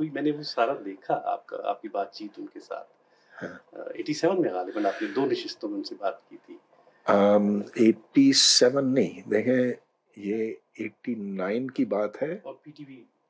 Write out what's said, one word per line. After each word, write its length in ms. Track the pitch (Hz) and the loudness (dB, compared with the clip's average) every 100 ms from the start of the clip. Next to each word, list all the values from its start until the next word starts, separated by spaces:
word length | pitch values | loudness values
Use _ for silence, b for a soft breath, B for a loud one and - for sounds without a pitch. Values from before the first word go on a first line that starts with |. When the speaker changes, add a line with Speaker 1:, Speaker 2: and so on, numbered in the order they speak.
Speaker 1:
हुई? 100 | 156 | -6
मैंने 200 | 139 147 | -2 -2
वो 120 | 147 | -2
सारा 320 | 147 - 117 | -4 0 0
देखा, 400 | 143 98 - - | -2 -8 -10 -4
आपका, 420 | - - 95 - - | -4 -2 -6 -8 -8
आपकी 320 | - - 107 | -6 -6 -6
बातचीत 500 | 101 98 - 107 - | -6 -8 -10 -14 -14
उनके 220 | 101 98 | -16 -16
साथ। 240 | - - - _ B B B B | -12 -12 -12 _ B B B B
Speaker 2:
हाँ। 220 | - - _ | -14 -14 _
Speaker 1:
अ, 180 | - - - | -14 -12 -8
एटी 180 | - | -6
सेवन 280 | 147 165 190 | 0 2 2
में 120 | 123 | 0
गालिबन 320 | 90 92 104 101 | -2 -4 -2 -2
आपने 220 | - 107 | -2 -4
दो 180 | 131 139 | 0 0
नशिस्तों 420 | 120 - - 104 | 0 -4 -10 -8
में 80 | 101 | -8
उनसे 180 | - | -8
बात 280 | - 98 - _ | -6 -6 -6 _
की 60 | - | -20
थी। 240 | - - _ _ _ _ - | -20 -20 _ _ _ _ 2
Speaker 2:
अम, 580 | 101 101 104 104 101 - - | 4 6 6 4 0 -2 4
एटी 540 | 110 110 - 139 139 | 6 6 2 6 6
सेवन 520 | 135 - - 123 139 | 6 6 6 6 4
नहीं, 380 | 131 135 101 - 113 | 2 2 2 -2 -2
देखें, 500 | 107 113 127 123 117 _ _ _ 107 | 0 2 2 2 -2 _ _ _ -10
ये 420 | 101 110 110 - _ - | -4 -2 -2 -6 _ -10
एटी 340 | 110 - 127 | -10 -8 -8
नाइन 540 | 110 98 95 92 113 131 | -6 -6 -4 -2 -2 -4
की 160 | 135 | -4
बात 320 | 113 101 104 - | -2 0 -2 -4
है। 260 | 147 196 - | -6 -6 -12
Speaker 1:
और 140 | - | -18
पीटीवी। 400 | 147 151 139 127 - _ | -20 -20 -20 -20 -20 _